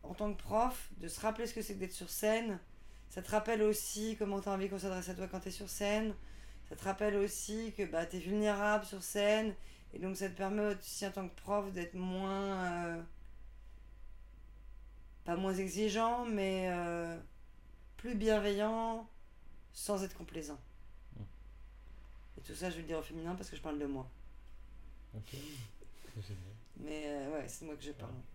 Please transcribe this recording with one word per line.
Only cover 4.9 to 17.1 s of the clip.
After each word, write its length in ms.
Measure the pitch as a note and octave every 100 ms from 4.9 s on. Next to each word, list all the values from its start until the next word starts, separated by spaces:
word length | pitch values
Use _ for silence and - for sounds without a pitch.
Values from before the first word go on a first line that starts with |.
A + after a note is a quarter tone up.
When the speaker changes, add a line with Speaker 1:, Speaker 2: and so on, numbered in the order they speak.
| F#3 F3+
Speaker 1:
à 60 |
toi 120 | F3+ F#3
quand 140 | E3
t'es 100 | F#3+
sur 180 | - G3+
scène, 460 | - G3+ G#3+ A3 G3+ - - - - -
ça 80 | D#3
te 80 |
rappelle 320 | F#3+ G3 G#3 G3+
aussi 580 | G3 - - G#3+ A3+ G#3
que, 60 |
bah, 220 | F3+ E3 E3+
t'es 120 | F3+
vulnérable 640 | F3 G#3 G#3+ G3+ G#3 G#3+
sur 180 | G#3 G3
scène, 520 | - G#3 G3+ G#3+ A3 G3+ - - -
et 60 | -
donc 180 | F#3 F#3
ça 120 | F#3+
te 80 | F3+
permet 260 | G3 G#3 G#3 G3+
aussi 280 | - - G3
en 40 |
tant 180 | F#3+ F#3
que 60 | -
prof 320 | - G#3 G3
d'être 220 | F3+ E3+
moins, 920 | F#3 F#3 F#3 F#3+ G3 G3 F#3+ F3+ F3 E3+
euh, 160 | E3+ E3+ - - - - - - - - - - - - - - - - - - - - -
pas 120 | - E3+
moins 180 | F#3+
exigeant, 680 | F#3 F#3+ F3 G#3+ G3+ A3+ A#3+ A#3+
mais, 420 | G#3+ F#3+ F#3+ F#3
euh, 480 | F3 E3+ E3+ E3+